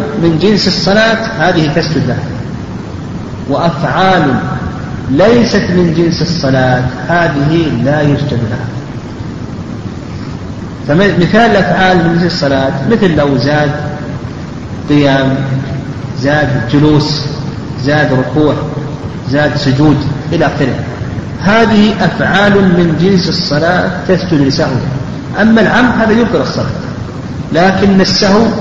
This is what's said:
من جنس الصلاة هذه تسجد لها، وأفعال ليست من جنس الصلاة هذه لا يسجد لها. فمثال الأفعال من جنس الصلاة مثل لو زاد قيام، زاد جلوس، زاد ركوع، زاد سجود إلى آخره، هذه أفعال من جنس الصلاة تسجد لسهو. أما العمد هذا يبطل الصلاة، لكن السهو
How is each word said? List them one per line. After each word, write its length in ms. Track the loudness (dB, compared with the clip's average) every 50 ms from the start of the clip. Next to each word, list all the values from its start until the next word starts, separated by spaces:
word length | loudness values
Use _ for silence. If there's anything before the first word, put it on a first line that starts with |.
| 0 -2 -2 0
من 180 | 0 2 2 2
جنس 260 | 2 2 2 2 2 0
الصلاة 500 | -2 0 0 2 2 2 2 2 0 -2 -4 -6 -4 0
هذه 340 | 0 2 2 2 2 2 0
تسجد 320 | 0 0 0 0 0 0 0
لها، 160 | -2 -4 -4 -6 -8 -8 -8 -8 -10 -10 -10 -10 -10 -10 -10 -10 -10 -10 -10 -10 -10 -10 -10 -10 -10 -10 -6 -4
وأفعال 840 | -2 0 0 0 -2 -2 -2 -2 0 2 2 2 4 2 2 2 0 0 -2 -4 -6 -6 -6 -6 -8 -8 -8 -8 -8 -8 -4 -2
ليست 500 | 2 4 4 6 6 4 4 2 2 0 0 2
من 240 | 2 2 2 2 2 2
جنس 240 | 2 0 0 0
الصلاة 600 | -2 -2 -2 -2 0 0 2 2 2 2 2 0 0 -4 -4 -6 -4 -2
هذه 640 | 0 0 0 0 0 0 0 2 2 2 0 0 0 0 0
لا 180 | 0 0 2
يسجد 380 | 2 2 2 2 0 -2 -2 -2 -2 -2
لها. 160 | -4 -6 -6 -8 -8 -10 -10 -10 -12 -12 -12 -12 -12 -10 -10 -10 -10 -10 -10 -10 -10 -10 -10 -10 -10 -10 -10 -10 -10 -10 -12 -12 -10 -10 -10 -10 -10 -10 -10 -10 -10 -10 -10 -12 -12 -10 -4 0
فمثال 640 | 2 4 4 4 4 2 2 4 4 4 4 4
الأفعال 460 | 4 2 2 2 2 2 2 4 4 4
من 220 | 2 2 2 2
جنس 120 | 2 0 0
الصلاة 380 | 0 -2 0 0 0 0 -2 -2 -2 0 0
مثل 240 | 2 2 2 2 2
لو 220 | 2 2 2 2 2
زاد 340 | 0 0 0 2 0 0 -2 -4 -6 -6 -8 -8 -8 -8 -8 -8 -8 -10 -10 -10 -10 -10 -10 -12 -10 -10 -10 -10 -4 0
قيام، 460 | 2 2 4 4 2 2 2 0 0 -2 -2 -2 -2 -2 -2 -4 -6 -6 -6 -8 -8 -8 -8 -8 -8 -4
زاد 480 | -2 0 2 2 2 0 0 -2 0 2 2
جلوس، 480 | 4 4 6 4 4 2 0 -2 -4 -4 -6 -6 -6 -8 -8 -8 -8 -8 -8 -8 -4 -2
زاد 300 | 0 0 2 2 2 0
ركوع، 400 | 0 -2 0 0 2 2 2 0 0 -4 -6 -6 -6 -8 -8 -8 -8 -8 -8 -8 -8 -6 -2
زاد 280 | 0 0 0 0 0 0
سجود 400 | 0 0 2 4 4 4 4 2 0 -2 -4 -4 -4 -4
إلى 140 | 0 0 0
آخره، 300 | 0 0 0 -2 -2 -2 -4 -6 -8 -8 -8 -8 -6 -6 -8 -8 -8 -8 -2
هذه 640 | 0 2 4 4 4 4 4 4 4 4 2 2 0
أفعال 480 | 0 0 0 -2 0 2 2 4 4 4
من 440 | 4 4 4 4 4 2 2 2 2
جنس 280 | 2 4 4 2 2 0
الصلاة 600 | -2 -4 -2 -2 0 0 2 2 0 0 0 -2 -4 -4 0 0
تسجد 340 | 0 0 2 0 2 2
لسهو. 340 | 2 2 2 0 0 0 0 -2 -2 -2 -4 -4 -6 -6 -8 -8 -8 -8 -2 2
أما 200 | 2 4 6 4
العمد 300 | 4 4 4 2 2 2 2 2
هذا 100 | 2 2
يبطل 300 | 4 2 2 2 2 0
الصلاة، 240 | 0 0 -2 -4 -4 -4 -4 -6 -6 -8 -8 -8 -10 -10 -10 -10 -10 -10 -8 -8 -6 -2 0
لكن 480 | 2 2 4 4 4 4 4 4 4
السهو 440 | 4 2 2 0 2 2 4 4 4 2 0 -2